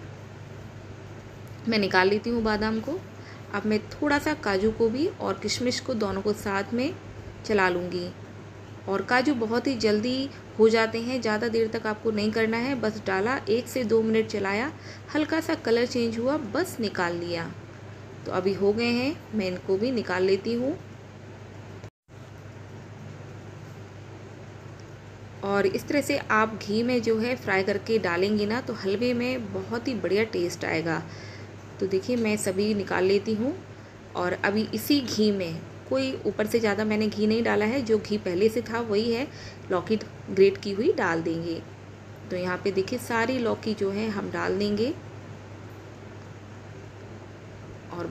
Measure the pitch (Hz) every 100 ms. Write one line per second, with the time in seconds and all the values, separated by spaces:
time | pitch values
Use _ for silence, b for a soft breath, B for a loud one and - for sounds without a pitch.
0 | - - - - - - - - - -
1 | - - - - - - 226 220 190 190
2 | 190 208 233 233 220 208 220 220 220 370
3 | - - B B B 202 214 214 - -
4 | 294 285 311 302 214 190 220 220 226 254
5 | 349 - 202 190 208 - 247 247 - 226
6 | 202 190 208 202 214 196 202 233 277 -
7 | - - - - - 208 185 180 175 180
8 | 175 - - - - - - - - 196
9 | 196 247 262 247 220 240 277 240 214 208
10 | 240 262 277 B B - 220 226 220 226
11 | 233 254 226 214 233 226 220 226 220 214
12 | 226 214 214 220 220 226 254 262 214 214
13 | - 190 214 277 - 220 - 262 214 226
14 | 220 220 220 208 196 202 277 - B B
15 | B 294 302 320 311 311 233 233 240 247
16 | 233 226 247 302 220 262 359 - 208 196
17 | 170 175 175 170 170 - - - - -
18 | - - - 180 185 185 202 214 240 240
19 | 269 330 - 214 185 180 - 190 247 240
20 | - 185 190 196 226 233 254 370 - -
21 | - - - - - - - - - -
22 | - - - - - - - - - -
23 | - - - - - - - - - -
24 | - - - - - - - - - -
25 | - - - - 196 202 196 - - 294
26 | 277 285 - 214 220 214 - 214 240 247
27 | 226 220 240 254 - 190 196 202 - 226
28 | 185 170 196 214 208 240 262 214 196 208
29 | 247 240 247 254 202 190 190 233 254 220
30 | 170 196 220 185 175 170 - 165 165 165
31 | 165 B B B B B - - 190 190
32 | 196 247 220 208 202 185 208 208 185 180
33 | 190 202 208 214 254 381 - - B B
34 | - - 180 - 160 208 214 220 - 285
35 | 240 - 214 196 170 165 - - - 269
36 | 262 - - 202 214 233 220 202 214 214
37 | 214 208 214 226 226 208 214 269 226 214
38 | - 208 190 175 220 240 220 226 233 202
39 | 233 233 294 B B B - 180 175 214
40 | - - - 190 196 190 208 196 294 277
41 | 190 165 165 165 170 165 - - - -
42 | - - - 180 180 180 202 190 190 247
43 | - 233 226 262 226 208 220 214 196 196
44 | 220 202 185 175 175 190 208 208 240 339
45 | - - - - - - - - - -
46 | - - - - - - - - - -
47 | - - - - - - - - - 175
48 | 165